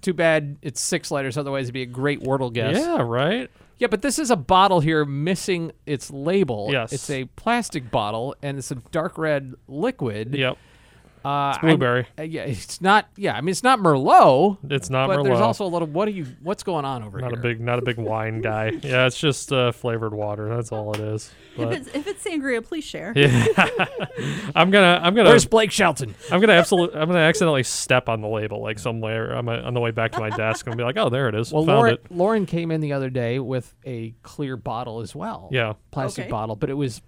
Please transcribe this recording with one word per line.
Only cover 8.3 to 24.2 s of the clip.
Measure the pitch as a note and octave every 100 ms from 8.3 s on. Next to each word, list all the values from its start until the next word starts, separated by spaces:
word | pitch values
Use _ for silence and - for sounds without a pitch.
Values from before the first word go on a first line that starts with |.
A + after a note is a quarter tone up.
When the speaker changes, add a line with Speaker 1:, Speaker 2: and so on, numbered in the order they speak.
| -
Speaker 1:
and | C#3+ C#3
it's | B2
a | C3+ -
dark | D#3+ E3+ -
red | D#3+ C#3+ C3+ B2+ _
liquid. | C#3 A3+ B3+ B2+ G#2 A2+
Speaker 2:
Yep. | C3+ B2+ - _ _ _ _ _ _
Speaker 1:
Uh, | C#3+ C#3+ C#3
Speaker 2:
It's | C3+
blueberry. | D#3+ F3 B2+ B2 A#2+ -
Speaker 1:
I'm, |
uh, | D#3+
yeah, | D#3
it's | G2+ A2 - -
not. | F#3 G#3 - -
Yeah, | G3 A2
I |
mean, | D#3
it's | F#3+
not | B3 B3+
Merlot. | F#3 C#3 D3 F4 G3 C3+ F#3+ G3 C#3+
Speaker 2:
It's | C#3 -
not | C3 C3
Speaker 1:
but | -
Speaker 2:
Merlot. |
Speaker 1:
there's | C3+ A#2+
also | - G#3+ G3
a |
little. | E3+ E3
What | D3+ G#3+
are |
you? | G3 C3+ B2
What's | D#3+ G3+
going | - E3
on | C#3 B2+
over | G#2+ F#2+
Speaker 2:
Not | B2+
Speaker 1:
here? | A#2+
Speaker 2:
a |
big, | A#2+ A#2
not | A#2+ B2
a |
big | B2 A#2
wine | A2 A2 A2 A2
guy. | A2 G#2+ A2
Speaker 3:
<laughs> | -
Speaker 2:
Yeah, | C#3+ B2+
it's | C3 -
just, | D#3 C3+ -
uh, | C3+ B2
flavored | - B2+ A2+ A2
water. | G#2 G#2 G#2 G#2+
That's | A#2 A2+
all | A2 G#2+
it | G#2+
is. | G#2+ G#2+ - - - -
Speaker 3:
If |
Speaker 2:
But | -
Speaker 3:
it's, | D#4+ C4
if | C#4+ E4
it's | G4
sangria, | G#4 D#4+ C4+ A#3
please | A3+ E4
share. | - D#3 E3 C3+
Speaker 2:
Yeah. | C#3+ B2 A#2
<laughs> | - - A#4+ - C5 - -